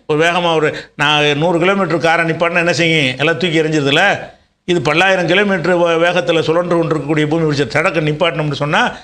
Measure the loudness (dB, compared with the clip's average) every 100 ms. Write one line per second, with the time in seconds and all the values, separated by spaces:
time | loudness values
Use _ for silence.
0 | -4 0 2 0 0 0 0 -4 -12 -2
1 | 0 2 2 0 0 0 0 0 0 0
2 | 0 0 0 -2 -2 0 0 0 0 2
3 | 0 0 -2 0 0 0 0 0 0 2
4 | 2 0 -6 -20 _ _ -4 -2 0 2
5 | 2 2 2 2 2 0 0 2 2 2
6 | 2 0 0 0 2 0 0 0 0 -2
7 | -2 0 0 0 0 0 -2 0 0 0
8 | -2 0 -2 -2 -4 -4 -2 0 0 -4